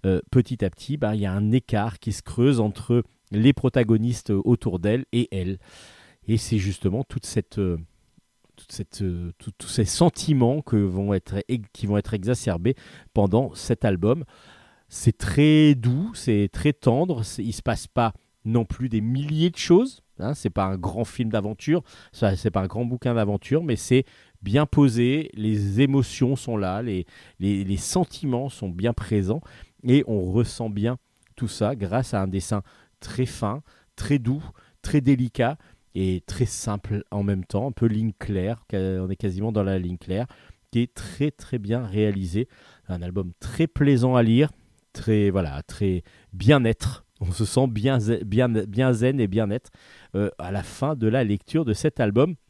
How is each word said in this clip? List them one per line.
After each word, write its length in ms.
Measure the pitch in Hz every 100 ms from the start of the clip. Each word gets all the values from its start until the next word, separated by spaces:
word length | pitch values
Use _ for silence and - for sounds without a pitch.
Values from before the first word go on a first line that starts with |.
| 98
euh, 140 | 92 -
petit 340 | 131 113 123 101
à 40 |
petit, 280 | - - 147
bah, 180 | 107 107
il 60 |
y 40 | 101
a 60 |
un 200 | 98 107
écart 460 | 127 - 110 110 -
qui 120 | -
se 100 | 98
creuse 380 | - - 127 127
entre 440 | 107 - - 120 110 _ _
les 220 | 101 120
protagonistes 800 | 135 127 131 113 110 117 113 -
autour 480 | 101 - 120 113 90
d'elle 260 | 98 120 131
et 160 | 117 120
elle. 280 | 95 90 95 - - - - - _ -
Et 80 | 110
c'est 220 | - 110
justement 480 | 95 95 98 104 -
toute 200 | - -
cette, 340 | - - -
euh, 180 | 95 82 82 _ _ _ _ _ _ _
toute 160 | -
cette, 280 | - 98 -
euh, 300 | 95 87 87 -
tout, 140 | - -
tous 100 | -
ces 160 | - 107
sentiments 760 | - 165 - - 143 120 147
que 140 | - 110
vont 380 | 98 92 101
être 220 | 98 - 95 -
ex-, 220 | 120 104
qui 140 | - 101
vont 120 | 104
être 160 | -
exacerbés 640 | 107 95 123 - 85 98 135 - - -
pendant 420 | - 101 107 135 -
cet 300 | - 120 113
album. 400 | 92 101 151 139 - - - _ _ _
C'est 280 | - - -
très 580 | - - 151 156 151 135
doux, 360 | 117 131 214 220
c'est 340 | - 104 101
très 220 | - 147
tendre, 500 | 143 - 123 180 131
c'est, 200 | 107 - 107
il 80 |
se 80 | -
passe 260 | - 107 -
pas 240 | - 117 - _ _ 110
non 200 | 117 113
plus 240 | - 127
des 120 | 110
milliers 500 | 110 131 147 156 175
de 60 | -
choses, 440 | - 175 262 - _ -
hein, 160 | 107
c'est 160 | 147 104
pas 160 | 101 95
un 120 | 95
grand 280 | 87 92 120
film 240 | - 113
d'aventure, 540 | 107 101 107 - 160 - - -
ça, 240 | - 107 92
c'est 140 | 113
pas 120 | 98
un 60 | 92
grand 180 | 107 120
bouquin 280 | 123 127
d'aventure, 500 | 117 104 104 - 147
mais 120 | 165 107
c'est 300 | - 127 131 _ _ _
bien 240 | 101 113 147
posé, 640 | - 143 113 120 147 156 -
les 460 | 107 107 101 98
émotions 540 | 135 135 127 - 127 135
sont 220 | - 110
là, 240 | 92 98
les, 240 | 120 92 87 - - _
les, 240 | 95 98
les 140 | 95 95
sentiments 720 | - 185 170 - 147 120 135
sont 200 | - 98
bien 240 | 87 113
présents, 480 | 117 101 107 92 139 - - - _
et 200 | 123 135 -
on 240 | 107 90
ressent 380 | 101 113 - 113
bien 260 | 101 110 127 _ _ _ -
tout 140 | 117
ça 260 | - 107 131
grâce 400 | 98 117 123 101
à 60 |
un 40 | 95
dessin 360 | 95 - 107 - _ _ _
très 260 | - 120 127
fin, 360 | - 104 127 - _ _ -
très 240 | - 143
doux, 240 | 117 143 - - _ _
très 200 | - 151
délicat 560 | 135 131 123 - 120 156 _ _ _ 90
et 280 | 95 92 -
très 200 | - 120
simple 580 | - - 101 - 101 -
en 120 | 101
même 200 | 101 98 90
temps, 220 | 101 135
un 40 |
peu 140 | 113 113
ligne 280 | 107 110 -
claire, 460 | - 98 92 117 _
ca-, 320 | 98 95 92
on 80 | 92
est 60 | 95
quasiment 360 | 101 92 107
dans 120 | 107
la 160 | 98 95
ligne 180 | 87 90
claire, 300 | - 95 127 - - - _
qui 100 | 120
est 120 | 120
très, 380 | - - - 147
très 260 | - - 123
bien 280 | 101 120 113
réalisé. 640 | 101 107 98 92 95 131 _ - _ -
Un 140 | 90
album 300 | 87 92 90 -
très 280 | - - 160
plaisant 480 | - 143 131 127 127
à 80 |
lire, 280 | 113 117 147 - _ _ _
très, 360 | - 110 107 101
voilà, 320 | 95 82 69
très 400 | - - 101 90 - _ _
bien-être. 760 | 92 101 147 113 113 - - _ _
On 100 | 90
se 120 | 90
sent 240 | 107 - 131
bien 320 | 107 120 131
ze-, 240 | 107 113
bien, 240 | 101 107 123
bien 440 | 110 104 101 131
zen 260 | 113 123 135
et 80 | 104
bien-être, 440 | 104 104 110 - _ - - - 95
euh, 140 | 104 -
à 140 | 82
la 120 | 98
fin 320 | 85 - 139 147
de 120 | 110
la 160 | 123
lecture 420 | 113 101 - 156 135
de 80 |
cet 260 | 107 160 -
album. 360 | 113 104 156 165